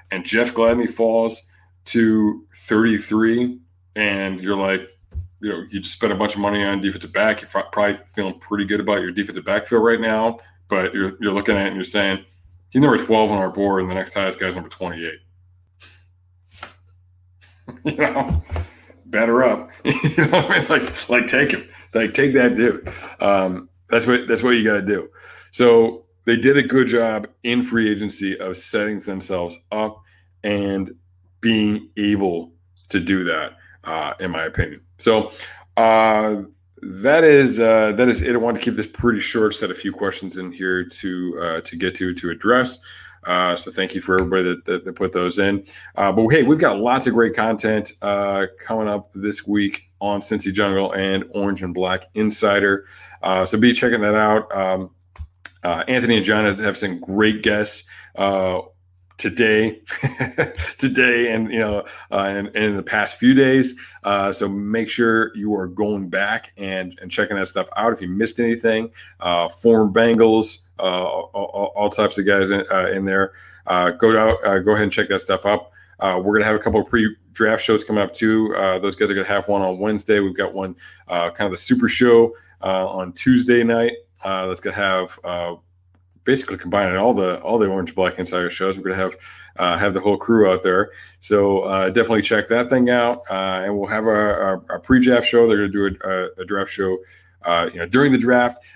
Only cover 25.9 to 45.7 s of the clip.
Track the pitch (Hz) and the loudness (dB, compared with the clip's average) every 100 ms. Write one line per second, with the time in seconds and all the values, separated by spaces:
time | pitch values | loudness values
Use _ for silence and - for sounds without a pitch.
25.9 | - - _ - 117 123 139 127 131 120 | 0 -16 _ 0 2 4 4 4 2 2
26.9 | 117 113 107 104 _ 120 123 123 117 107 | 2 0 -2 -8 _ -4 -2 0 0 0
27.9 | 104 104 - 98 92 95 90 - 110 107 | 0 -4 -6 -8 -6 -8 -10 -6 -4 -4
28.9 | 104 101 95 90 92 87 85 _ 107 107 | -6 -8 -10 -6 -6 -6 -10 _ -6 -6
29.9 | - _ _ _ _ 104 101 101 98 90 | -8 _ _ _ _ -4 -2 -2 -4 -6
30.9 | - _ _ _ _ 113 110 104 104 - | -12 _ _ _ _ 0 2 2 -2 -6
31.9 | - 104 101 98 85 85 _ _ _ - | -4 -2 0 0 -4 -8 _ _ _ -6
32.9 | 98 87 95 87 80 73 - _ _ - | -4 -2 -2 -2 -4 -6 -12 _ _ -10
33.9 | 80 76 - 90 80 80 - 82 73 _ | -6 -6 -8 -8 -6 -6 -4 -6 -8 _
34.9 | - 117 110 107 - - - - - 113 | -4 2 2 0 -8 -20 -20 -6 2 4
35.9 | 110 110 107 107 104 98 _ _ _ - | 6 4 4 0 -2 -8 _ _ _ -14
36.9 | 92 117 156 160 143 131 107 113 113 107 | -4 2 6 8 8 6 4 4 6 4
37.9 | 104 123 113 127 120 117 117 120 107 104 | 4 2 2 0 0 0 -2 -2 -4 -6
38.9 | - 120 107 - 113 107 - 98 90 98 | -2 0 0 -2 0 0 0 -6 -6 -8
39.9 | 95 98 - 95 90 92 90 95 92 90 | -6 -6 -6 -10 -10 -12 -8 -4 -4 -4
40.9 | - 95 90 90 76 85 82 - - 92 | -8 -8 -6 -6 -6 -6 -6 -8 -6 -4
41.9 | 92 92 87 87 82 101 123 127 - - | -4 -6 -6 -8 -4 2 2 2 -4 -16
42.9 | - - - - 90 90 87 - - 95 | -20 -20 -14 -4 0 0 -2 -6 -6 -4
43.9 | 95 87 92 90 95 90 87 - 90 92 | -4 0 0 2 0 0 -2 -4 -6 -6
44.9 | 85 95 90 90 90 98 98 - | -6 -4 -2 -2 0 0 0 -4